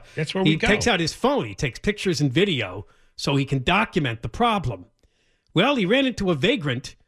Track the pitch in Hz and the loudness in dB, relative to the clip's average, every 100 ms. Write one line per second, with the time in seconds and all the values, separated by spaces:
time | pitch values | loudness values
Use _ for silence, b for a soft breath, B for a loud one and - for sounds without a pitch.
0 | B - 151 190 185 160 220 208 247 185 | B -8 -4 0 2 2 2 2 2 0
1 | 165 - 247 277 117 98 143 - 196 208 | -2 0 0 0 -2 -4 -6 -4 -4 -2
2 | 196 147 147 123 202 131 98 95 - b | -2 0 0 2 2 0 -4 -8 -14 b
3 | b - - 139 135 139 123 190 220 185 | b -8 0 0 0 -2 2 2 2 0
4 | 139 113 - - 240 208 139 95 - _ | -2 -4 -8 -2 0 0 -2 -8 -12 _
5 | _ _ _ _ _ 160 240 277 180 254 | _ _ _ _ _ 0 2 2 2 2
6 | 269 - 190 156 170 269 143 120 - - | 0 0 -2 2 2 0 -2 -6 -8 -16